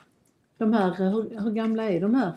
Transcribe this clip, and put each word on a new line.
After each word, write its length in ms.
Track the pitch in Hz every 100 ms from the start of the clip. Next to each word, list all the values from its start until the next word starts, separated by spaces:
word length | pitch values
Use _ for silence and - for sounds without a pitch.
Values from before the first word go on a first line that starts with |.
| - _ _ _ _ _
de 160 | 214
här, 200 | 226 185 180 190
hur, 280 | 220 214 226
hur 120 | 220
gamla 320 | 214 226 220 220
är 100 | 170
de 140 | 202 262
här 160 | 190